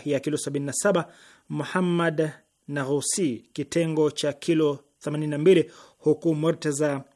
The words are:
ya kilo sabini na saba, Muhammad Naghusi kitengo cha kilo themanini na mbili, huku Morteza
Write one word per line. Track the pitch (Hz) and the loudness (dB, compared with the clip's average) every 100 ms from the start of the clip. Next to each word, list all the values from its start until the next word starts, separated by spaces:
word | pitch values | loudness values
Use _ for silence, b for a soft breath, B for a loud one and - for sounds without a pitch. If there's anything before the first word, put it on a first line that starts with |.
| 147 | -2
ya | 139 | -2
kilo | 151 147 | -2 -4
sabini | 147 143 143 | -4 -6 -4
na | |
saba, | 135 208 190 156 B B B _ | -2 2 2 0 B B B _
Muhammad | 151 143 185 185 175 170 156 156 - _ _ - | -8 -4 0 0 2 2 0 -2 -4 _ _ -10
Naghusi | 143 131 143 - - 170 117 - | -6 -2 -2 -2 -2 -2 -2 -8
kitengo | - 135 - 165 156 151 | -10 -4 0 0 2 0
cha | - 147 | 0 -4
kilo | 139 - 160 151 143 - _ | -4 0 2 2 0 -8 _
themanini | - 147 151 | -6 -4 -4
na | 147 | 2
mbili, | 160 180 151 B B B | 4 6 4 B B B
huku | - 151 170 156 | 0 2 2 2
Morteza | 156 165 151 139 151 139 135 | 0 0 -2 0 0 -2 -8